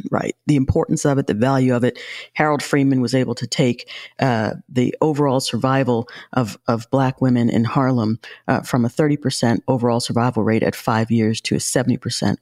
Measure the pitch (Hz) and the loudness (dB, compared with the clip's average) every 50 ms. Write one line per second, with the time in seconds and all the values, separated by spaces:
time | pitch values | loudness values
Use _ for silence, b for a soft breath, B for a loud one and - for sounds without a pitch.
0 | - - - - - - - _ _ - 151 139 135 - - 165 - - 160 160 | -8 -4 -4 -4 -2 -4 -8 _ _ 0 2 2 2 2 2 0 0 0 0 0
1 | - 147 139 135 135 - 101 104 120 135 135 131 131 127 123 120 117 123 - B | 0 0 0 2 0 0 0 0 2 2 2 2 2 2 2 2 2 0 -2 B
2 | B B B B B B B - 151 151 147 139 - - - 143 139 139 135 131 | B B B B B B B -2 0 0 0 -2 -2 0 0 2 2 2 2 2
3 | 123 117 123 131 127 120 120 - 127 - - - 143 123 117 - - B B B | 0 0 0 0 0 -2 -4 -6 -6 -4 -2 0 0 0 0 -2 -6 B B B
4 | B B B - - 135 117 110 107 - - - - - 143 127 123 - - - | B B B -4 -2 0 0 0 0 -2 -4 -6 -10 -6 -2 0 0 0 0 0
5 | - 156 151 139 147 139 127 131 - - - 110 113 131 135 135 135 120 123 113 | 0 0 2 2 2 2 2 0 -2 -2 -4 -2 0 2 2 2 2 2 0 0
6 | 113 B B B B B - 127 123 101 - - _ - 117 110 113 - - 135 | -2 B B B B B -2 -2 -2 -2 -4 -6 _ -2 -2 -2 -2 0 0 2
7 | 135 127 135 - 131 127 123 120 117 117 - 110 117 113 - 143 131 127 131 123 | 2 0 0 0 2 2 4 4 2 2 2 2 0 0 0 0 2 2 2 2
8 | 110 107 113 B B B B B B - 127 - - - - 127 117 113 - - | 0 0 -2 B B B B B B -2 -2 -2 -2 -2 0 0 0 0 0 0
9 | 156 147 147 147 - 135 - - - 117 117 - - - 131 123 120 123 117 117 | 0 2 0 0 -2 -4 -2 0 0 2 2 0 0 -2 0 0 0 0 0 0
10 | - - - 117 117 127 120 117 101 107 110 113 - - - - - - 113 110 | -2 -2 0 0 0 0 0 0 0 0 0 0 0 -2 -4 -2 -2 -2 0 0
11 | 113 113 117 117 110 107 113 - - - 135 143 - - - 143 123 123 120 123 | 0 0 2 2 2 2 0 -2 -2 -2 -2 -2 -2 -2 -2 0 0 0 0 -2
12 | - 123 - - - 107 - - | -4 -6 -6 -2 -2 -2 -2 -2